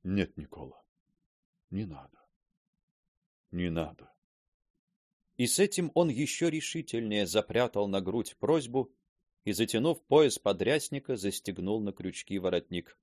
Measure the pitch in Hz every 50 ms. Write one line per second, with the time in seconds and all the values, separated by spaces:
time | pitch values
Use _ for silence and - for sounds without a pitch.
0 | - 90 95 101 92 - _ - 76 - - - - - - - _ _ _ _
1 | _ _ _ _ _ _ _ _ _ _ _ _ _ _ 92 98 107 90 76 67
2 | - - _ _ _ _ _ _ _ _ _ _ _ _ _ _ _ _ _ _
3 | _ _ _ _ _ _ _ _ _ _ - 87 90 87 80 82 80 - - -
4 | - - _ _ _ _ _ _ _ _ _ _ _ _ _ _ _ _ _ _
5 | _ _ _ _ _ _ _ - 123 123 - - 202 202 - - 175 151 - 160
6 | 175 160 120 117 151 143 - - 170 165 156 156 151 - - 165 - - - 117
7 | 113 107 107 104 101 82 98 107 - - - 117 123 113 - 101 104 98 95 98
8 | 92 92 101 120 107 - - _ - 104 160 160 135 120 120 135 127 - _ _
9 | _ _ _ _ _ _ _ _ _ 107 98 92 113 - - 113 127 165 156 -
10 | _ _ 135 151 156 131 - - _ 104 98 85 101 123 147 151 - - 147 139
11 | - - 131 104 95 101 - - _ 110 92 82 90 95 107 113 104 101 95 -
12 | 90 92 - - - - 98 98 90 92 90 85 - _ 87 87 - - - _